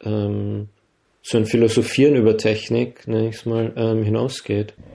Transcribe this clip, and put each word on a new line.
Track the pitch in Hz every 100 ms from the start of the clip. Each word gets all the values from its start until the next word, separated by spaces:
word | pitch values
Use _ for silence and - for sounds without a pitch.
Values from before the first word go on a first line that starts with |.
ähm, | 107 107 101 104 101 104 104 _ _ _ _ _
so | - 117
ein | 110
Philosophieren | 117 113 123 120 - 143 135
über | 110 107
Technik, | 110 107 - 117 120 - -
nenn | 110 110
ich's | 110 117
mal, | 113 113 -
ähm, | 113 113
hinausgeht. | 104 110 127 - - 104 104 - -